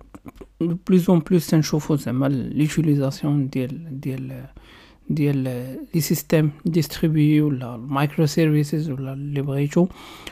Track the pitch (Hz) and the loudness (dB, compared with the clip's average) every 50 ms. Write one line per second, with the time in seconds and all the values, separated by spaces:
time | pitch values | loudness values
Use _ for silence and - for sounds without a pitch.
0 | - - - - _ - _ - - _ _ - 165 170 170 180 - - 185 180 | -16 -20 -20 -20 _ -20 _ -20 -20 _ _ -4 -2 -2 -2 -4 0 4 4 4
1 | 165 196 180 165 151 - 185 170 - - 170 156 147 - 160 147 - - 156 139 | 6 6 4 4 4 4 2 2 2 4 2 2 2 2 -2 -2 0 0 -2 -2
2 | - 117 120 131 139 135 143 123 117 117 - 131 151 147 - 165 151 151 143 143 | 0 -2 -2 0 0 0 0 -2 -4 -4 0 0 0 0 0 0 2 2 2 2
3 | 135 135 139 - - 147 147 147 135 139 - 135 127 123 123 165 165 160 135 135 | 0 -2 -2 -2 -2 0 0 0 0 -2 -2 -4 -6 -6 -8 -12 -12 -12 -12 -8
4 | 147 143 131 131 131 131 135 123 131 - - - - - - - - - - _ | -8 -8 -8 -8 -8 -10 -12 -14 -16 -18 -20 -20 -20 -20 -20 -20 -20 -20 -20 _
5 | _ - 147 156 143 143 139 135 131 131 123 123 127 131 131 311 277 - - 165 | _ -4 -2 0 2 2 2 0 -2 -2 -4 -6 -8 -10 -10 -12 -12 -4 -2 -2
6 | 143 - 170 - - - 170 156 156 147 - - - 170 156 170 147 - - - | 0 0 -2 -2 0 2 2 4 4 2 0 -2 -4 0 0 0 0 0 -2 -2
7 | 175 160 156 151 147 151 151 151 151 147 139 123 127 117 123 110 123 143 139 139 | 0 2 4 4 4 6 6 4 4 2 0 -2 -6 -8 -10 -12 -8 -4 -2 0
8 | 156 147 - 170 160 147 - 170 160 156 151 151 147 147 - 151 156 156 131 135 | 0 0 2 0 0 2 2 2 2 4 4 2 2 0 -2 -4 -2 -4 -6 -6
9 | 135 131 135 139 143 143 143 139 135 139 135 139 143 143 - 175 180 - - - | -6 -8 -8 -8 -8 -6 -4 -4 -4 -2 -2 -2 -2 2 4 2 2 2 0 -10
10 | - - - - - - | -20 -20 -20 -18 -18 -18